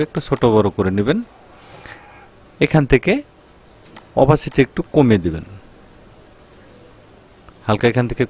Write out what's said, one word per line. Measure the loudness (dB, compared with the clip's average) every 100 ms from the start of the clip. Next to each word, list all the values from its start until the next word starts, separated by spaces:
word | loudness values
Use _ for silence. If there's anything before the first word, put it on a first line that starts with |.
| -2
একটু | -6 -4
ছোট | 0 2 2
বড় | 2 0
করে | -2 0
নেবেন। | 0 -2 -4 -16 -20 -20 -20 -20 -20 -20 -20 -20 -20 -20 -20 -4
এখান | 0 0 2
থেকে | 2 2 -2 -4 _ _ _ _ -20 -20 -20 -8 0
অপাসিটি | 2 2 0 -2 -2
একটু | -2 -2 2
কমিয়ে | 4 2 0
দিবেন, | -6 -12 -20 -20 -20 -20 -20 -20 -20 -20 -20 -20 -20 -20 -20 -20 -20 -20 -20 _ _ -20 -14 -6
হালকা | -2 0
এখান | 0 -2
থেকে | -4 -4